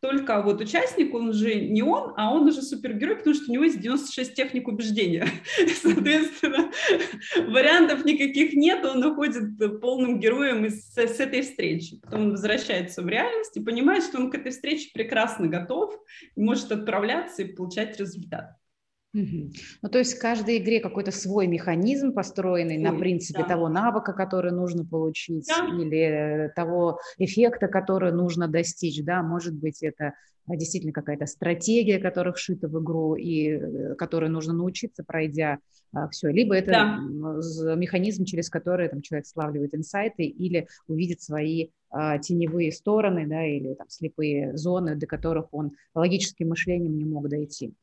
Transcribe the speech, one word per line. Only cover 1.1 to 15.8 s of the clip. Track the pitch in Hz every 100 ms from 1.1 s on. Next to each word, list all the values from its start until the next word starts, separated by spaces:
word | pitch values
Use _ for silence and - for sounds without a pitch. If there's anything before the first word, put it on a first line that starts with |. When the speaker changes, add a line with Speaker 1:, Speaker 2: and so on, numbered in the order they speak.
Speaker 1:
он | 233 233
уже | 214 220
не | 214 - 214
он, | 262 370 - -
а | 214
он | 302 294
уже | 269
супергерой, | - 226 254 208 302
потому | 440 311 285
что | -
у |
него | 240
есть | 320 233
девяносто | 208 277 -
шесть | - 254
техник | - 277 254 -
убеждения. | 214 220 214 185 165 - - -
<laughs> | - 330 339
Соответственно, | 339 - 294 311 311 - 294 277 339 - - 349 349 - - 392 -
вариантов | 240 277 349 330 269
никаких | - 302 277 277 311
нет, | 285 311 370
он | 269 262
уходит | 285 294 294 233 214 - 208 214
полным | 240 254 247 233
героем | 220 254 285 233
из, | 214 214 -
с, | -
с | 226 226
этой | 269 262
встречи. | - - 165 160 - -
Потом | - 214
он | 214
возвращается | 196 208 214 - 190 180 -
в | 180
реальность | 214 440 453 440 -
и |
понимает, | 220 233 285 392
что | 330 262
он | 254
к |
этой | 269 254
встрече | 254 277 311 -
прекрасно | - 226 233 220 - 170
готов, | 175 175 269